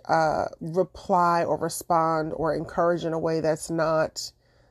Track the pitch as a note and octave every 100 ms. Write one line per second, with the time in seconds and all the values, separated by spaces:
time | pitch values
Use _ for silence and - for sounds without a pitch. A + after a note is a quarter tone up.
0 | - D#3+ D#3 - - - E3 E3+ F3 -
1 | - F#3 F3 E3+ D#3+ C#3+ D#3+ - - E3+
2 | D#3+ D#3+ D#3+ - D#3+ D3 D#3 - E3+ F3
3 | D#3+ D#3+ E3 D#3+ D#3 D#3 - E3 D#3+ D#3
4 | D#3 - - - _ _ _